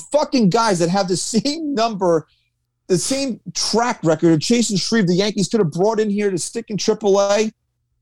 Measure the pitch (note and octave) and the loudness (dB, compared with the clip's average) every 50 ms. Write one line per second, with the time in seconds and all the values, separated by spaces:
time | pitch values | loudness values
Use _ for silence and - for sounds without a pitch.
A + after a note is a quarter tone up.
0 | - - - D4 D4+ C#4+ - C4 A3+ F3+ E3 A#3 A3+ A3 G3 E3 F3 E3 F3 G3+ | -2 0 0 0 0 2 0 2 2 4 4 2 2 2 2 0 0 0 0 0
1 | G3 F3+ F#3 - - - - A3 - C#4 D4 E4 D#4+ D4 C#4 G#3 A3+ A#3 A3 F3+ | 0 0 -2 -4 -4 -2 -2 -2 0 0 -4 -4 -6 -6 -2 -2 -2 -2 -2 -2
2 | F#3+ F3 E3+ D#3 - _ _ _ _ _ _ _ _ _ _ _ _ - F#3 E3+ | 0 2 2 0 0 _ _ _ _ _ _ _ _ _ _ _ _ -2 -2 0
3 | - - C4+ C4+ C#4 C4+ A3 - - - - - - - - G#3 F#3+ B3 A3+ - | 0 -2 -2 -2 -2 -4 -6 -8 -12 -12 -8 -6 -4 -2 0 0 0 0 -2 -2
4 | - D#3+ D#3+ D#3 - E3+ E3 D#3 - - A#3+ A#3+ A3+ - G#3 F3 - - A3 A#3 | 0 0 0 2 4 4 4 4 2 0 2 2 2 0 -2 -2 -2 0 0 0
5 | G3+ E3+ F3+ F3 G3+ G#3+ G#3 G#3 F#3 - - A3+ G3+ D3+ C#3 E3+ F#3+ G#3+ A3+ G#3 | 2 2 2 0 0 0 0 -2 -4 -2 0 0 0 0 0 0 0 0 2 0
6 | A3 G#3+ G3+ G#3 G#3 G3+ F#3+ D#3+ - - - A#3 A3+ - G#3+ E3 - - G#3+ G#3+ | 0 0 0 -2 -2 -2 -2 -4 -6 -6 -8 -10 -8 -8 -8 -4 0 0 -2 0
7 | - G3+ F#3+ G3 G3+ G3+ G3+ A3 G#3+ A3 - _ _ _ _ _ _ _ _ _ | 2 2 2 2 4 2 2 2 0 -2 -4 _ _ _ _ _ _ _ _ _